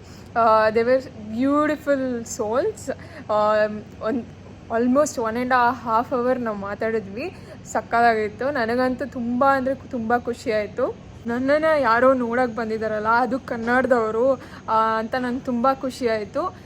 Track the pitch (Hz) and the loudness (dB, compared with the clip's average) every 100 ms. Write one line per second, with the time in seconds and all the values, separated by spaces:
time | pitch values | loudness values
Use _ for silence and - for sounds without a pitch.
0 | - - - 240 226 220 220 220 233 262 | -14 -20 -6 2 4 6 4 2 2 2
1 | 254 - 214 220 269 294 302 294 294 277 | 0 -14 -10 -2 2 2 2 0 0 0
2 | 262 240 233 - 214 240 403 - - - | 0 -4 -8 -6 -2 0 0 -4 -8 -10
3 | - - - 214 208 214 214 214 208 - | -10 -14 -2 2 4 4 2 -2 -12 -8
4 | 220 233 - - - - - 226 247 262 | -4 -4 -6 -16 -20 -18 -6 0 2 4
5 | 294 - 220 226 247 254 240 254 233 220 | 2 0 -4 -2 2 4 4 2 0 0
6 | 247 262 240 254 233 202 196 202 226 226 | 0 0 0 0 -2 -6 -8 -4 -2 -2
7 | 190 202 349 - - - - 254 - 233 | -4 -10 -10 -12 -18 -18 -6 -6 -2 2
8 | 240 220 208 208 254 294 226 240 254 254 | 4 4 -2 -4 -4 -2 -2 0 0 -2
9 | 277 269 233 247 277 269 254 269 - 254 | -6 -6 -4 2 4 4 0 -4 -6 -6
10 | 220 240 240 240 262 214 202 190 294 - | 0 0 0 -6 -2 -2 -2 -2 -4 -4
11 | - - 226 240 262 302 320 302 247 226 | -14 -12 -6 -2 2 2 4 2 4 6
12 | 254 262 240 233 254 220 220 220 220 214 | 6 4 2 0 0 -2 -4 -2 -2 -2
13 | 214 233 247 262 - 240 226 247 247 247 | 2 2 2 -2 -4 -6 0 2 4 2
14 | 220 220 262 262 - - - 220 220 220 | 2 2 2 0 -4 -14 -2 2 2 0
15 | 226 262 247 247 - 240 254 269 262 247 | -2 -4 -4 -4 -4 0 0 0 -4 -4
16 | 240 220 208 269 339 - | -2 -2 -4 -4 -6 -8